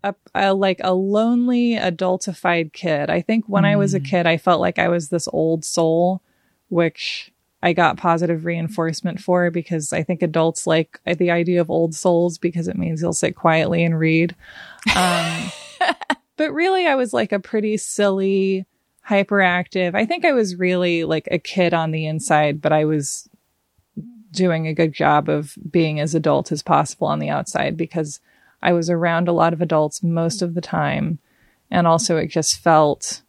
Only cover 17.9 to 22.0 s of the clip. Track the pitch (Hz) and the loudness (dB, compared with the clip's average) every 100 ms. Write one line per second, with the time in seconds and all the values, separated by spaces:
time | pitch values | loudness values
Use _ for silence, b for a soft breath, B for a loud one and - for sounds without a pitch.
17.9 | - 208 190 190 196 190 190 190 _ _ | 0 0 2 0 2 0 -2 -6 _ _
18.9 | _ - 202 196 202 185 180 180 190 180 | _ -2 0 2 2 2 2 -2 -2 -2
19.9 | 190 220 349 339 262 208 180 180 180 180 | 0 -2 0 2 2 0 0 0 2 0
20.9 | 170 156 160 - 165 - - 175 170 160 | 0 0 -2 -2 -4 -2 0 2 2 0
21.9 | 156 | -2